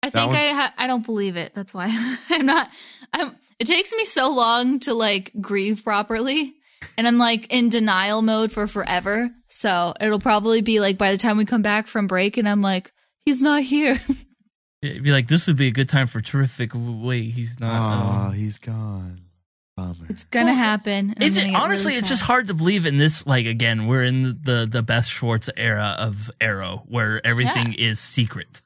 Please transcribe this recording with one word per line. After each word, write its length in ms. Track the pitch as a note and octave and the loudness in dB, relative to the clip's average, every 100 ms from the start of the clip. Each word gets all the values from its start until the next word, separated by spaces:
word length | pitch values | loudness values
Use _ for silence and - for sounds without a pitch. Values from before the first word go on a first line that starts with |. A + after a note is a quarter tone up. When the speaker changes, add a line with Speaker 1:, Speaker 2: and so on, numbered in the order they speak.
Speaker 1:
I 80 | C#4 | -2
Speaker 2:
That 120 | A#3 | 0
Speaker 1:
think 60 | A#3 | 2
Speaker 2:
one 40 | D4 | 2
Speaker 1:
I 100 | D4 | 2
ha-, 240 | C#4+ C4+ - | 0 -2 -2
I 100 | B3+ | -2
don't 180 | B3+ A3+ | -2 -2
believe 300 | A3 G3 F3 | -4 -2 -4
it. 160 | D#3+ | -8
That's 200 | - G3 | -10 -12
why 140 | F#3+ F#3 | -8 -4
<laughs> 280 | A3+ A#3+ B3+ - | -2 -4 -6 -2
I'm 160 | E4+ C4 | 0 2
not, 200 | D#4+ - - - - - | 2 0 -10 -20 -20 -8
I'm, 220 | D4 C#4+ - _ _ | -4 -4 -8 _ _
it 80 | A#3 | 0
takes 260 | F4 F#4+ | 0 0
me 120 | A4 A4 | -2 -2
so 260 | - C4 | 0 2
long 480 | C4 A#3 A#3 B3 C4+ | 2 2 2 2 0
to, 120 | C4+ A#3 | -2 0
like, 360 | A3 G3+ F#3+ G#3 | 0 0 -4 -10
grieve 440 | F#3+ G3+ G3 G#3+ | -4 -2 -2 -2
properly. 720 | - G3+ G#3 A3 B3+ C#4+ C#4+ - _ _ - - | -2 -2 -2 -2 0 0 -2 -8 _ _ -14 -2
And 100 | A#3 | 2
I'm, 100 | A#3+ | 4
like, 340 | A#3+ A3+ A3+ | 4 2 0
in 160 | B3 A#3+ | 0 2
denial 520 | A#3 A3 F#3 G3 G#3+ | 2 2 2 2 2
mode 280 | A3 A3 A3 | 2 2 0
for 140 | A3 G#3 | -2 -4
forever. 600 | G#3 - F3+ F#3+ G#3 A#3+ A#3+ _ | -4 0 0 0 -2 -2 -6 _
So 440 | - G#3+ F3+ F3 - | -4 -2 0 0 -2
it'll 180 | G#3+ G#3+ | -2 0
probably 420 | B3 G#3 G#3+ A3+ | 2 2 4 2
be, 180 | A3 A3 | 4 2
like, 180 | G3+ F#3+ | 2 2
by 140 | G3 | 2
the 60 | G3 | 2
time 200 | A#3+ G#3+ | 2 2
we 80 | G#3 | 2
come 160 | A#3+ | 2
back 240 | G#3 G#3 A3 | 2 0 -2
from 200 | A3+ G3+ | -4 0
break 300 | F#3 G3 G#3 | 2 0 0
and 100 | G#3 | 2
I'm 140 | G#3 | 2
like, 300 | G3 F#3 - _ _ _ - | 2 0 -4 _ _ _ 0
"He's 160 | C4 | 2
not 220 | C#4 D4 | 4 2
here." 360 | C4 C#4+ D4 C4+ | 2 2 2 0
<laughs> 60 | - - - _ _ _ _ _ | 0 -6 -6 _ _ _ _ _
Speaker 3:
Yeah, 100 | C#3+ | -8
it'd 120 | - | -4
be 80 | C#3+ | 2
like, 160 | C#3 A#2+ | 2 4
"This 200 | D#3+ F3 | 2 4
would 100 | C#3+ | 2
be 100 | C3+ | 2
a 40 | |
good 180 | A#2+ C3+ | 2 0
time 160 | C#3+ B2+ | 2 0
for 160 | A#2 | -2
terrific." 520 | A2 C#3 C3+ - A2+ | -4 0 -2 -2 -6
W-, 300 | A#2+ A#2+ A2+ | -6 -6 -6
wait, 280 | A#2+ B2 A2+ | -4 -2 -2
he's 280 | A#2+ A#2 A#2+ | -6 -6 -6
not, 120 | A2+ | -4
Speaker 2:
Aw, 540 | A2+ A2 G#2 G2+ G2 G2 | 0 0 0 0 0 0
Speaker 3:
um, 60 | |
Speaker 2:
he's 260 | G2 G#2+ G#2 | -2 -4 -6
gone. 640 | - A2 G#2+ G2 F2+ F2+ F2 _ _ _ _ - | -8 -6 -6 -8 -10 -14 -20 _ _ _ _ -10
Bummer. 300 | F2+ E2+ E2 | -10 -10 -12
Speaker 1:
It's 160 | F#3 - | -12 -4
gonna 220 | A#3+ A#3 | 0 2
Speaker 3:
Well, 80 | B3+ | 4
Speaker 1:
happen, 540 | A3+ G#3+ G#3+ G3+ G3+ | 2 0 -2 -2 -2
and 60 | A3 | 0
I'm 60 | D4+ | 0
Speaker 3:
it's, 80 | G3 | 2
Speaker 1:
gonna 160 | G3 | 2
get 80 | F#3+ | 2
Speaker 3:
honestly, 260 | - - D#4+ | 2 0 0
Speaker 1:
really 40 | C4 | 0
Speaker 3:
it's 80 | G#3 | 0
Speaker 1:
sad. 60 | |
Speaker 3:
just 80 | B3+ | -2
hard 240 | - B3 G#3+ | 2 2 2
to 40 | |
believe 320 | E3+ E3 G3+ E3 | 0 2 2 2
in 120 | C#3 | 4
this, 280 | D3+ D3+ - | 4 2 0
like, 220 | B2+ A2+ | 0 2
again, 400 | A2+ A#2 A2+ A2 | 0 0 0 2
we're 160 | C3 | 2
in 360 | B2+ C3 C3 A#2 | 2 2 0 -2
the, 240 | C#3+ A#2+ A#2 | -2 0 0
the 140 | A#2 | -2
best 260 | A2 A#2 A#2 | 0 0 0
Schwartz 400 | - A#2+ A2+ - - | -4 -2 -2 -4 -4
era 380 | A#2 G#2+ G#2 F#2+ | -2 0 -2 -2
of 320 | A2 G2+ A2 - | -4 -6 -10 -4
Arrow, 440 | A2+ G2 F#2+ F#2 - | -2 -2 -6 -10 -6
where 380 | A#2+ A2 G#2+ A2+ | -2 -2 0 -2
everything 480 | A#2+ B2 A#2 A#2 | 0 0 0 -2
Speaker 1:
Yeah. 160 | A2 A#2 | -2 -2
Speaker 3:
is 100 | G#2+ | -2
secret. 600 | - - A2+ - - - | -6 -2 -2 -4 -14 -20